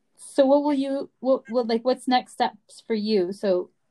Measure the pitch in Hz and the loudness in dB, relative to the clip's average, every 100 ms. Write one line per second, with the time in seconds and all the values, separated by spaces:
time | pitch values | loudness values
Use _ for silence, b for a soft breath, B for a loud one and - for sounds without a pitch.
0 | _ _ - - 269 294 294 277 269 277 | _ _ -8 0 4 4 2 -2 -2 -6
1 | - _ 254 262 - 240 226 233 247 254 | -8 _ -2 -2 -2 -4 -2 -2 -2 -2
2 | - 247 - - 240 - _ - - 226 | 0 -2 -2 -4 -4 -4 _ -20 -6 -4
3 | 208 214 175 202 208 180 - _ _ | 0 0 0 -2 -2 -2 -2 _ _